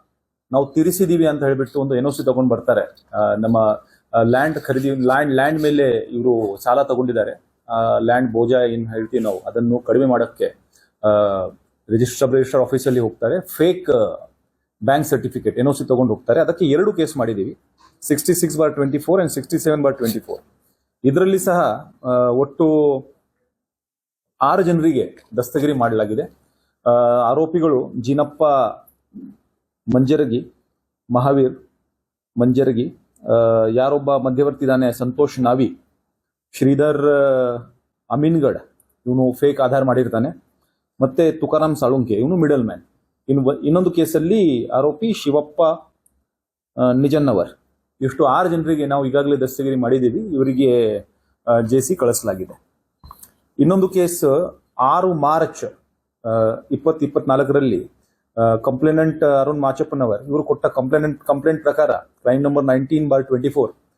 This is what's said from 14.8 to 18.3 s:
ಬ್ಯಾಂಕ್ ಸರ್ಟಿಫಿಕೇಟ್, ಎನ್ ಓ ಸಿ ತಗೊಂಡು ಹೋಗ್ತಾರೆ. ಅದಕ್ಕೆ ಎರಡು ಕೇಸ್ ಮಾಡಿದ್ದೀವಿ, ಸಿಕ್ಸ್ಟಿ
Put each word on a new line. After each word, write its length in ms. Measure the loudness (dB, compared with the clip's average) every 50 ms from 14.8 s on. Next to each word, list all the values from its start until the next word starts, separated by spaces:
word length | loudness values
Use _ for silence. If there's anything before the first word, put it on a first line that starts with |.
| -2
ಬ್ಯಾಂಕ್ 220 | 0 0 0 0
ಸರ್ಟಿಫಿಕೇಟ್, 520 | 0 -2 -2 -2 -4 -8 -6 -4 -4 -2 0
ಎನ್ 100 | 0 0
ಓ 40 | 0
ಸಿ 120 | -2 -2
ತಗೊಂಡು 300 | -2 0 2 2 0 0
ಹೋಗ್ತಾರೆ. 260 | -2 0 0 2 2
ಅದಕ್ಕೆ 240 | 2 0 0 0 0
ಎರಡು 280 | 2 2 2 2 0 0
ಕೇಸ್ 240 | -2 -2 -4 -2
ಮಾಡಿದ್ದೀವಿ, 420 | -4 -4 -4 -4 -4 -6 -8 -8 _ _ _ _ _ _ _ _ _ -4
ಸಿಕ್ಸ್ಟಿ 320 | -2 -2 -2 0 -2